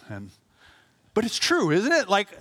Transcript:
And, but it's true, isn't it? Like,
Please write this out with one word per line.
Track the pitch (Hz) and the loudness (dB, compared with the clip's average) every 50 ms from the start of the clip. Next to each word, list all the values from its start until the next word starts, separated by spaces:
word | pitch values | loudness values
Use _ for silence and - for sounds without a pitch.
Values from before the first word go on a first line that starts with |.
| - - | -18 -16
And, | 110 98 101 95 - _ _ _ _ _ _ - _ _ _ _ _ _ _ _ - | -14 -14 -14 -16 -20 _ _ _ _ _ _ -20 _ _ _ _ _ _ _ _ -2
but | 214 226 | -2 -2
it's | 226 - - | -2 -2 -4
true, | - - 330 349 220 156 | -2 0 0 0 2 2
isn't | 151 180 214 269 | 2 2 2 2
it? | 339 320 240 180 | 2 0 2 2
Like, | 196 196 202 - - - | 0 0 0 -2 -8 -20